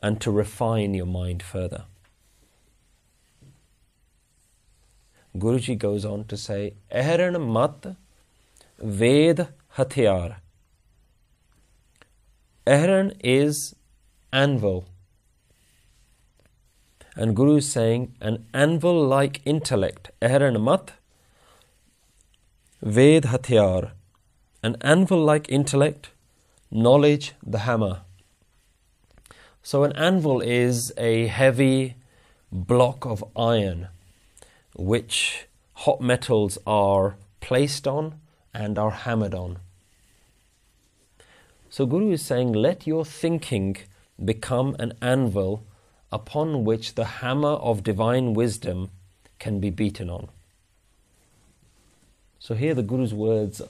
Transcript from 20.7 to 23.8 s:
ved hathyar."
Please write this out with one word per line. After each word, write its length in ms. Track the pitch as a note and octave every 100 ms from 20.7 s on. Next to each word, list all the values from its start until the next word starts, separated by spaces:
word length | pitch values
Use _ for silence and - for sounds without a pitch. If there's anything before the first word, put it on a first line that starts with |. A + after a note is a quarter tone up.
| F#3 - - _ _ _ _ _ _ _ _ _ _ _ _ _ _ _ _ _ -
ved 420 | - G#2+ C#3 D#3+
hathyar." 680 | C#3 B2+ B2+ A#2 G2+ F#2